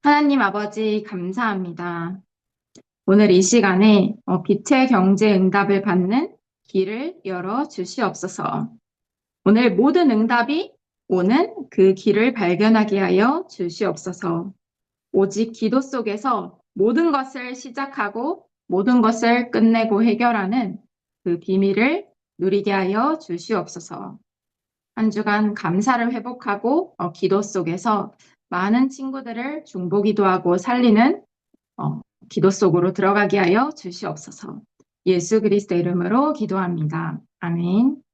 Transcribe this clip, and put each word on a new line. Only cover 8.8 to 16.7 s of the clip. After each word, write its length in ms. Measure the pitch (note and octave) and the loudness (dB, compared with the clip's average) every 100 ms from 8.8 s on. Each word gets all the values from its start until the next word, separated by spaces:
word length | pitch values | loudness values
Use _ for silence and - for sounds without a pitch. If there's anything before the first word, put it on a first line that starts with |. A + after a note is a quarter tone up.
| _ _ _ _ _ _ F#3+ | _ _ _ _ _ _ 2
오늘 300 | G#3+ B3 F3+ | 4 4 4
모든 360 | C4 F4 D#4+ | 2 4 4
응답이 600 | A3 A3+ A#3+ A#3 D4+ G4+ _ _ _ _ | 2 2 0 0 -4 -6 _ _ _ _
오는 480 | F#3 F3+ C4 G#4 G4+ C#4 | 0 2 2 0 -4 -8
그 240 | - F#3+ F#3+ | 4 4 4
길을 380 | - G3+ A#3 | 0 2 2
발견하게 680 | A#3 F3+ F3+ G#3+ A3+ G#3 G3 | 0 -2 2 4 4 2 0
하여 480 | F#3 F#3 A#3 D#4 - | 2 2 2 0 -6
주시옵소서. 1040 | - F3 E3+ G3 E3 F#3 F3 F3+ E3+ G3 - _ _ _ _ _ | -8 -10 -4 -4 -4 -10 -8 -6 -6 -8 -16 _ _ _ _ _
오직 420 | - G3 G3+ A3+ | 0 0 0 -6
기도 280 | - A3 B3+ | -2 -2 -2
속에서 800 | C4+ C4 A3 G#3 C4+ A3+ F3+ _ _ | -2 -8 -6 -6 -4 -4 -6 _ _